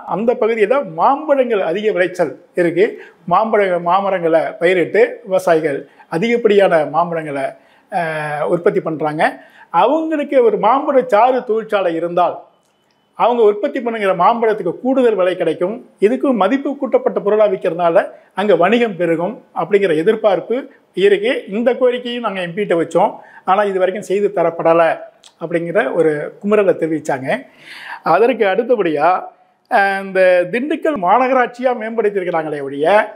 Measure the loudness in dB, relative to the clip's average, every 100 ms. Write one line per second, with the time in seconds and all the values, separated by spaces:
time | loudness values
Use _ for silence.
0 | -6 -4 -2 0 -2 0 0 0 -2 0
1 | 0 0 0 0 0 0 -2 -2 -2 0
2 | -2 0 -4 -4 _ -2 0 2 0 -2
3 | -18 _ -2 0 2 2 2 0 0 0
4 | 0 -2 2 2 0 -2 0 2 0 2
5 | 0 0 -4 -2 2 0 0 -4 -10 _
6 | -8 -4 -2 0 4 4 4 2 0 -2
7 | -2 -4 -6 -6 -8 -10 _ _ _ -6
8 | -4 -6 -6 -6 -4 0 0 -2 -4 -4
9 | -4 -2 -2 -4 -16 -20 -4 0 2 0
10 | -2 -4 0 2 2 2 2 2 2 0
11 | 2 2 4 2 -2 -4 -2 -2 -2 -2
12 | -4 0 0 -2 -14 _ _ _ _ _
13 | _ -2 0 4 2 2 -4 -4 -6 -2
14 | -2 2 2 2 0 0 -4 -4 0 2
15 | 2 2 0 0 -2 -2 -4 -6 -14 _
16 | 0 2 0 2 2 0 -2 -6 -2 0
17 | 0 -2 0 2 2 0 -4 -2 2 2
18 | 0 -8 _ -4 2 4 4 2 0 -2
19 | -2 0 -2 -6 -12 -8 0 2 2 2
20 | 2 2 2 2 0 -6 -6 _ _ 0
21 | 2 4 2 -4 -4 -2 -2 2 0 0
22 | -6 -6 -6 -6 -6 -6 -2 -2 0 0
23 | 0 -2 -16 -12 0 0 2 0 -2 -2
24 | -4 -2 0 0 -2 0 2 4 2 0
25 | -8 _ -20 _ -6 -4 -2 -2 0 0
26 | 0 0 -6 -8 -2 2 2 0 -2 -4
27 | -4 -6 -4 -6 -8 _ -20 -20 -18 -10
28 | 0 4 4 2 0 0 0 0 0 2
29 | 2 0 -4 -18 _ _ _ 0 2 -2
30 | -4 2 4 4 2 -4 -4 -2 -2 -2
31 | 2 2 4 2 0 -2 -2 -2 -4 -2
32 | -2 -2 -2 -4 -4 -6 -8 -2 2 2
33 | 2